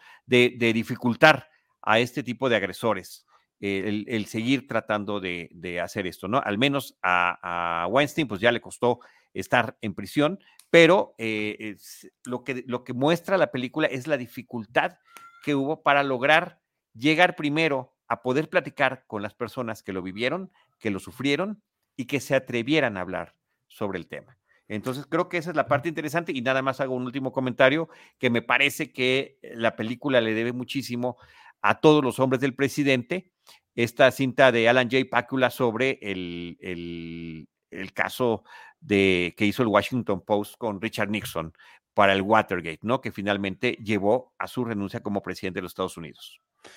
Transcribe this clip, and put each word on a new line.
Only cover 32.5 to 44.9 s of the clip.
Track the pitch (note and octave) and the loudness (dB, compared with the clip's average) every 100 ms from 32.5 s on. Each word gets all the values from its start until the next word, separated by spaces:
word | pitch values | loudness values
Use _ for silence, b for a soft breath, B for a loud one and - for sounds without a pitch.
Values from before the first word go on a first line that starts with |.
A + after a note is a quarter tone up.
presidente, | B2+ C#3 - C#3 C3 A#2+ F3+ - _ b b _ | -2 -2 0 2 2 0 -8 -8 _ b b _
esta | - A#2 - C3 | -2 -2 6 4
cinta | A#2+ C3 A#2 C3 | 6 -2 6 6
de | A#2 A2+ | 8 4
Alan | B2+ B2 | 4 4
J. | C3 B2+ | 0 0
Pakula | A#2+ A#2+ C3+ B2 | -2 -2 0 0
sobre | - B2 A2 C3 - | 2 -2 0 -2 -2
el, | G#2 F#2+ F2 F2 F2 D#2+ | -6 -6 -6 -8 -10 -12
el, | F#2 F2 E2+ E2+ E2+ E2+ E2 D#2+ - _ _ | -10 -10 -10 -10 -10 -12 -12 -12 -16 _ _
el | F2+ F#2+ | -14 -12
caso | - F#2 - B2 G#2+ B B B _ | -4 -6 -2 -2 -2 B B B _
de, | - G2+ G2 F2+ F2 - | 0 2 4 2 0 -2
que | G#2 | -2
hizo | G2 | 0
el | A#2 | 2
Washington | G2+ G2+ B2+ G#2+ F#2+ | 2 2 -4 -4 -6
Post | - G#2 G#2 - | 0 -2 -2 -8
con | A#2 G2+ | -8 -6
Richard | A2 - G#2 | -8 -6 -4
Nixon | G#2+ E2+ E2+ D#2+ b b b _ | -4 -6 -8 -10 b b b _
para | - G2 | 4 4
el | G2 | 4
Watergate, | G2 A2 G#2 F#2 E2 D#2 | 4 2 4 -4 -6 -8
¿no? | G#2 B2+ | -4 -4
Que | A#2 | -4
finalmente | G#2 G2+ G2+ G2 F2+ B2 - | -6 -2 -2 -2 -4 -4 -4
llevó | G#2+ G#2 G2 B2 - _ | -4 0 2 0 -2 _
a | F#2+ | -10
su | - | -6
renuncia | A#2 G#2 G2 | -6 -4 -6